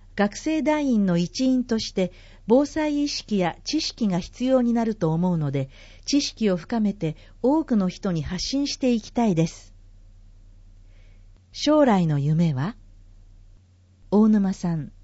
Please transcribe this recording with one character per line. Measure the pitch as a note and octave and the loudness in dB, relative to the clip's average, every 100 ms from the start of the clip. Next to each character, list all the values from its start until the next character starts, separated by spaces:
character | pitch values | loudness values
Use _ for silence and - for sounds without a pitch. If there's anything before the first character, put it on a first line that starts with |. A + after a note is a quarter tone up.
| - - | -10 -2
学 | G3+ - | -2 -2
生 | D#4 D#4 | -4 -2
団 | C#4+ D4+ C#4+ | 0 0 2
員 | A3 G3 | 2 2
の | E3+ | 2
一 | F3 - C4 | 0 -2 0
員 | B3+ | 0
と | B3 A3+ | 0 -4
し | - | -4
て | - F3+ - - - - | -4 -4 -6 -20 -10 2
防 | B3 C#4+ | 4 2
災 | D#4 D4+ D4 | -2 -2 -2
意 | C#4+ | -2
識 | - - G#3 | -6 -4 -2
や | E3+ - | -2 -4
知 | - D#4 | -6 -6
識 | - - G#3+ | -6 -4 -2
が | F3 | -2
必 | - - | -4 -4
要 | B3+ C4 | 2 2
に | A#3+ | 2
な | A#3 | 0
る | A3+ G#3+ | -2 -2
と | D#3+ | 0
思 | E3 F3+ | 0 0
う | E3+ | 0
の | D3 | -2
で、 | C#3 C3 - - - | -4 -6 -10 -20 -16
知 | - C#4+ | -4 -2
識 | C#4+ - A3 | -2 -2 0
を | F3+ | 0
深 | - A#3 | -2 -2
め | G#3 | -2
て | G3+ D#3+ - - - | -2 -6 -6 -14 -4
多 | B3 D#4 | 0 0
く | - A3+ | 2 0
の | F#3 | 0
人 | - G3 | -2 -4
に | E3+ | -2
発 | C#3+ F3+ - | -4 -6 -4
信 | C4+ C#4+ | -4 -4
し | - | -2
て | B3+ | -2
い | A#3+ | -2
き | - | -2
た | - A3+ | -2 0
い | E3 | 2
で | E3 | 0
す。 | - - - - - - - - - - - - - - - - - - - _ | -4 -20 -20 -20 -20 -20 -20 -20 -20 -20 -20 -20 -20 -20 -20 -20 -20 -20 -20 _
将 | - C#4+ D4+ | -4 2 4
来 | C#4 G3 E3 | 6 4 2
の | C#3+ | 0
夢 | C#3+ D#3 E3+ | 0 2 2
は？ | C3 D#3+ - - - - - - - - - _ _ _ _ - | 0 -4 -8 -18 -20 -20 -20 -20 -20 -20 -20 _ _ _ _ 0
大 | G3+ A3 | 4 4
沼 | G#3+ F#3+ | 4 2
さ | G3 F3 | -2 -4
ん、 | E3 C3+ - | -4 -6 -14